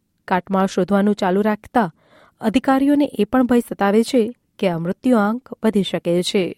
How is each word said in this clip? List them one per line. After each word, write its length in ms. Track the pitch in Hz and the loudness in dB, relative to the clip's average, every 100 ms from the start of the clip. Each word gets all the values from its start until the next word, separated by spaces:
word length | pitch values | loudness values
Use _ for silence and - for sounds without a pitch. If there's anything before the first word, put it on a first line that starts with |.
| _ _ - | _ _ -4
કાટમાળ 400 | 180 - 190 190 | -4 -2 -2 0
શોધવાનું 480 | - 180 202 208 202 | -2 0 2 0 0
ચાલુ 260 | 190 190 | 0 0
રાખતા 460 | 214 208 - 254 175 - _ _ _ - | 0 -4 -4 -2 -2 -4 _ _ _ -8
અધિકારીઓને 640 | 220 247 277 269 277 294 285 | -2 -2 0 2 2 2 0
એ 100 | - | -2
પણ 200 | 208 262 | 0 0
ભય 160 | 247 240 | 2 2
સતાવે 420 | - - 202 214 | 0 -2 0 2
છે 200 | 233 254 220 - _ | 2 0 -2 -6 _
કે 160 | - 190 | -4 -4
આ 100 | 165 | -2
મૃત્યુઆંક 760 | 170 - 254 233 202 240 - | -4 -4 2 2 2 -2 -10
વધી 300 | - 220 202 | -4 -2 0
શકે 400 | 180 170 175 175 | -2 -4 -2 -2
છે. 200 | 180 208 160 | 0 -2 -2